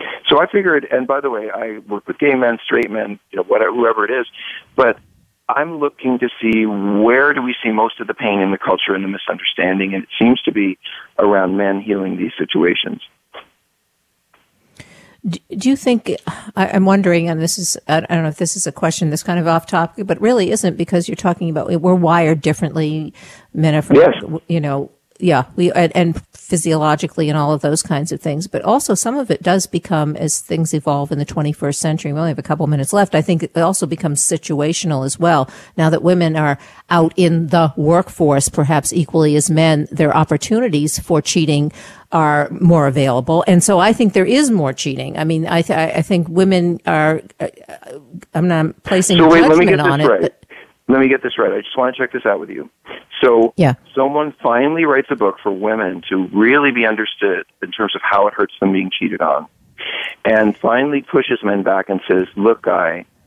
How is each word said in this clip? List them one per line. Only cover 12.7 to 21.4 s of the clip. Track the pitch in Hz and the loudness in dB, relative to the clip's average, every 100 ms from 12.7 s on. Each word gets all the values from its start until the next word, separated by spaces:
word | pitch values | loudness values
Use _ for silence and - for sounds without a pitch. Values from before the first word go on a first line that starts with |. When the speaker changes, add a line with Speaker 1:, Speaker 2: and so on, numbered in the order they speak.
| - - - - _ _ - - _ _ _ _ _ _ _ _ _ _ _ _ - - - - _ 214 | 0 -6 -10 -16 _ _ -20 -20 _ _ _ _ _ _ _ _ _ _ _ _ -20 -20 -20 -20 _ -10
Speaker 2:
Do, | 170 - 247 | -10 -10 -4
do | 254 | -2
you | 269 | 0
think, | - 240 - - - - - 196 | 0 0 -2 -8 -8 -12 -8 -4
I, | 190 | 0
I'm | 190 190 | 2 4
wondering, | 196 190 170 170 | 4 4 2 0
and | 160 | -2
this | 165 - | -2 -4
is, | 175 - - | -6 -6 -2
I, | 156 | -2
I | |
don't | 156 170 | 0 -2
know | 156 | -2
if | 151 | -4
this | 170 190 | -4 -4
is | 151 | -8
a | |
question | - 165 - 156 | -4 -4 -2 -2
that's | 151 | -4
kind | - 175 | -4 -2
of | 165 | 0
off | 165 - | 0 0
topic, | 175 170 - 196 | -2 -2 -4 -6
but | - | 0
really | 214 247 185 | 2 2 0
isn't, | 214 180 170 | 0 -2 -2
because | 190 180 170 | -2 -2 -2
you're | - | -4
talking | 190 170 | -2 -2